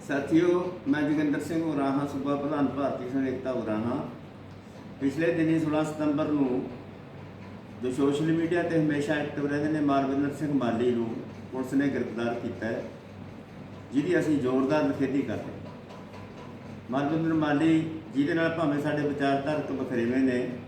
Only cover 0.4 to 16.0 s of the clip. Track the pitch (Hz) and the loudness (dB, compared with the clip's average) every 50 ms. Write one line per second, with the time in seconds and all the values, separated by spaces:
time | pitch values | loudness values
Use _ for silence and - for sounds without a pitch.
0.4 | 175 180 175 180 180 180 - - - 139 143 151 147 147 156 151 156 147 139 - | 6 6 4 2 2 -2 -6 -6 0 0 2 2 2 2 2 2 2 2 2 0
1.4 | - - 170 160 165 160 151 139 139 139 135 143 143 139 - 135 127 143 143 139 | 0 -2 -2 0 0 0 0 0 0 2 2 0 0 -2 -4 -4 -2 0 0 0
2.4 | 143 147 156 143 139 123 - 139 139 131 - - 123 127 135 135 131 131 123 - | 0 -2 2 2 2 2 2 0 0 0 -2 -2 -4 -2 -2 0 0 0 -2 -2
3.4 | - 131 127 120 107 107 107 110 113 120 127 147 - - - - - - - - | -2 -2 -2 -2 -2 -2 -2 0 0 0 -2 -2 -4 -6 -10 -12 -16 -16 -16 -16
4.4 | - - - - - - - - - - - - 135 139 135 156 165 170 165 165 | -16 -16 -16 -16 -16 -16 -16 -16 -16 -16 -10 -2 -2 0 0 2 2 2 4 4
5.4 | 160 160 165 160 147 147 151 156 156 - - - 151 147 143 147 156 151 151 143 | 4 4 4 4 2 2 2 2 0 0 -2 0 2 2 2 2 2 2 2 2
6.4 | 135 127 123 - - - - - - - - - - - - - - - - - | 4 2 2 0 -2 -4 -8 -12 -14 -16 -16 -16 -16 -16 -16 -16 -16 -16 -16 -16
7.4 | - - - - - - - - 113 127 - - 139 143 143 147 156 160 160 165 | -16 -16 -16 -16 -16 -16 -12 -6 -4 -4 0 2 4 4 4 4 2 2 2 2
8.4 | 165 160 175 175 165 160 165 160 151 151 147 143 143 - 151 147 143 - - 147 | 2 2 2 2 2 2 2 2 4 4 2 0 0 0 0 0 0 -2 -2 -2
9.4 | 143 143 143 147 147 151 156 151 147 143 139 139 135 131 139 139 143 139 - - | -2 0 0 0 0 0 0 2 2 4 4 4 4 2 2 2 0 0 0 -2
10.4 | 156 143 143 135 123 117 110 110 123 123 117 117 117 113 117 - - - - - | -2 2 2 2 2 2 2 4 4 4 4 2 0 -2 -4 -6 -8 -10 -12 -12
11.4 | - - - 131 131 - 139 139 143 139 123 123 113 107 - 113 117 117 117 - | -12 -8 -6 -6 -4 2 2 2 2 4 2 0 -2 -2 -2 -2 -2 -2 -2 -2
12.4 | 127 110 95 - 107 113 110 - - - - - - - - - - - - - | -4 -6 -6 -4 -4 -2 -2 -4 -6 -8 -12 -14 -16 -16 -16 -14 -14 -14 -14 -16
13.4 | - - - - - - - - - - 226 139 160 185 175 160 147 151 151 135 | -16 -16 -16 -16 -14 -14 -14 -14 -14 -2 0 0 2 4 2 4 4 4 2 2
14.4 | 120 127 131 135 131 131 151 151 143 139 135 - 139 123 135 143 123 110 104 92 | 2 2 4 4 4 4 4 4 2 2 2 0 0 2 2 0 0 0 -4 -4
15.4 | - - - - - - - - - - - - | -6 -8 -10 -10 -12 -14 -14 -14 -16 -16 -16 -16